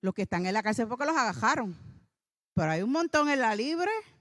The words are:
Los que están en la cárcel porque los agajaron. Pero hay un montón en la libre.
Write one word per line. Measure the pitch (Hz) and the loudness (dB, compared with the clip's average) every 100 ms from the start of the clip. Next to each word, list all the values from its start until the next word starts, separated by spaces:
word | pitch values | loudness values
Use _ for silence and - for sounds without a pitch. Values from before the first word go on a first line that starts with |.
Los | 190 | -4
que | 185 | -2
están | 190 175 185 | -2 -2 0
en | |
la | 202 | 0
cárcel | 208 214 226 | 0 -2 -2
porque | 240 | -2
los | 285 320 | 0 2
agajaron. | 240 160 220 294 220 165 - - _ _ _ _ _ | 0 2 2 2 -2 -8 -16 -20 _ _ _ _ _
Pero | - 160 | 0 0
hay | 160 | 0
un | 208 | 0
montón | 285 339 302 294 | 0 2 2 2
en | 277 | 2
la | 233 | 2
libre. | 208 254 330 359 440 415 _ | 0 -2 0 -2 -2 -6 _